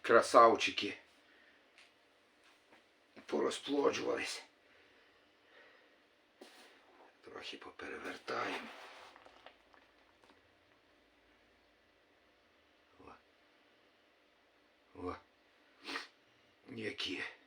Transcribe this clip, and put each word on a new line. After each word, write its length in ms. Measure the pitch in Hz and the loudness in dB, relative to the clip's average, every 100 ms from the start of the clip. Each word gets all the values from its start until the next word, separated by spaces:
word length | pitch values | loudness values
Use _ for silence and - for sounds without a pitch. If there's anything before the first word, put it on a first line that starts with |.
красавчики. 960 | - 117 - 131 117 104 - - 104 - - - - - - - - - - - - - - - - - - - - - - - - | 8 6 8 10 10 8 0 -2 -6 -8 -16 -20 -20 -20 -20 -20 -20 -20 -20 -20 -20 -20 -20 -20 -20 -20 -20 -20 -20 -20 -20 -20 -4
Порозплоджувались. 1160 | - - - - 143 120 127 120 120 - - - - - - - - - - - - - - - - - - - - - - - - - - - - - - | 0 0 -2 -2 4 4 2 -2 -2 -4 -8 -12 -20 -20 -20 -20 -20 -20 -20 -20 -20 -20 -20 -20 -20 -20 -20 -20 -20 -20 -20 -20 -20 -20 -20 -20 -20 -20 -20
Трохи 320 | - - - - | -16 -12 -12 -12
поперевертаємо. 1120 | - - - - - - - 76 95 - - - - - - - - - - - - - - - - - - - - - - - - - - - - - - - - - - - _ - - - - - - - - - | -14 -14 -12 -10 -10 -10 -6 -4 -4 -6 -10 -16 -18 -20 -20 -20 -20 -20 -20 -20 -20 -20 -20 -20 -20 -20 -20 -20 -20 -20 -20 -20 -20 -20 -20 -20 -20 -20 -20 -20 -20 -20 -20 -20 _ -20 -20 -20 -20 -20 -20 -20 -20 -20
О. 120 | - - - - - - - - - - - - - - - - - _ - | -20 -20 -20 -20 -20 -20 -20 -20 -20 -20 -20 -20 -20 -20 -20 -20 -20 _ -20
О. 220 | - 90 - - - - - - - - - - - - - - - - | -10 -8 -10 -16 -20 -20 -20 -20 -20 -10 -10 -10 -20 -20 -20 -20 -20 -14
Які. 540 | 120 107 101 92 90 - - | -8 -8 -4 -4 -4 -8 -10